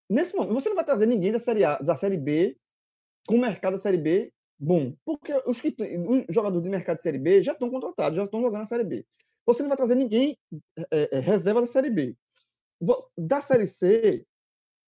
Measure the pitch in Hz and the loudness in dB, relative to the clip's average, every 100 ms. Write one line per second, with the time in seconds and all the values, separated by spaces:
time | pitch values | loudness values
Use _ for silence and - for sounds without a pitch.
0 | - 220 359 392 190 233 339 381 302 233 | -2 -2 0 -2 -2 -2 -2 -2 0 2
1 | 214 233 180 226 240 214 165 147 147 151 | 2 2 0 -2 -2 2 2 2 -2 -2
2 | 196 190 139 151 202 - _ _ _ _ | -2 -2 0 0 0 -2 _ _ _ _
3 | _ _ - 233 247 175 190 185 202 180 | _ _ 0 0 0 -2 -4 -2 0 0
4 | 151 185 233 _ _ - 147 175 131 151 | 2 0 -2 _ _ -8 0 0 0 -8
5 | - 302 - 294 - 240 302 - 208 175 | -8 -8 -2 -2 -2 -4 -4 -4 -6 -4
6 | 175 254 254 175 202 175 175 190 - 160 | 0 0 2 0 0 -2 -2 -4 -4 -4
7 | 170 135 143 196 180 - 240 262 349 - | -4 -2 4 4 4 -2 -4 -4 -8 -2
8 | 151 160 202 220 247 208 214 240 202 117 | -2 -2 -4 -2 -2 -2 -6 -4 -4 -6
9 | - _ _ _ - 240 285 269 240 247 | -10 _ _ _ 0 2 2 0 2 2
10 | 254 220 285 247 - 156 _ - 165 156 | 2 2 2 -2 -14 -16 _ -12 -2 0
11 | 147 135 135 202 170 226 240 262 277 202 | 0 0 2 2 2 0 2 0 0 0
12 | 127 - _ _ _ _ _ - 170 - | -2 -6 _ _ _ _ _ -6 -2 -2
13 | - - 160 277 - 254 202 - 180 226 | -2 -10 -2 -2 2 2 2 0 2 4
14 | 220 131 - _ _ _ _ _ | 4 0 -6 _ _ _ _ _